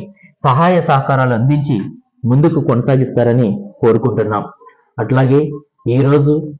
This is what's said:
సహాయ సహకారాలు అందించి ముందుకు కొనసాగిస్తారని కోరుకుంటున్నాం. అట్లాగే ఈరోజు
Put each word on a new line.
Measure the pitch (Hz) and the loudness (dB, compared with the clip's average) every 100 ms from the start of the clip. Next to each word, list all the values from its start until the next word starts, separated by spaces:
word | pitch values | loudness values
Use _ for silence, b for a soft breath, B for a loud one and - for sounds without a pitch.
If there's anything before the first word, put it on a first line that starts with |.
| - b b _ | -6 b b _
సహాయ | 147 127 175 175 | -2 2 2 2
సహకారాలు | 160 139 131 135 127 | 2 0 0 0 0
అందించి | 113 131 147 143 110 82 - _ _ | 0 0 0 0 -4 -4 -12 _ _
ముందుకు | 117 131 160 - | -2 2 2 0
కొనసాగిస్తారని | - 120 123 131 127 127 117 120 110 101 - - | -2 -2 0 0 0 0 0 2 0 -2 -10 -2
కోరుకుంటున్నాం. | 117 110 120 107 107 104 - - b b b - | 2 2 0 -2 -2 -4 -8 -14 b b b -10
అట్లాగే | 110 127 127 139 147 - - _ 117 | -2 0 2 2 0 -6 -16 _ -2
ఈరోజు | 123 135 147 143 151 156 | 0 2 2 2 0 -4